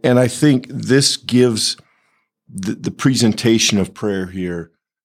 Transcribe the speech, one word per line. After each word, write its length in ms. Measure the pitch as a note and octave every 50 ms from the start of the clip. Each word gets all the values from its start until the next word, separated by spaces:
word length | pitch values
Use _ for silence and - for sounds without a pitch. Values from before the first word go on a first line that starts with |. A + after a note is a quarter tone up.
and 160 | - B2+ B2 B2
I 100 | B2+ A#2+
think 380 | - - D#3 D3+ C#3 B2+ - -
this 480 | - - A2 G#2 B2+ C#3 C3+ - -
gives 600 | - - - A#2+ B2 B2 B2 A2+ G#2 - - - - - _ _ _ _ _ _ _ _ _ _ _ _ _
the, 260 | A#2 - - A2 A2+
the 160 | - - -
presentation 880 | - - - C#3 C3 A2 A#2+ A2 G#2 - - A#2 A2+ A2 - - A2 G2+
of 160 | F#2 F2 -
prayer 320 | - - G#2 G2 F#2+ F#2+
here 460 | F2+ F#2 F#2+ F2+ F2 F2 E2+ E2 - _ _ _ _ _ _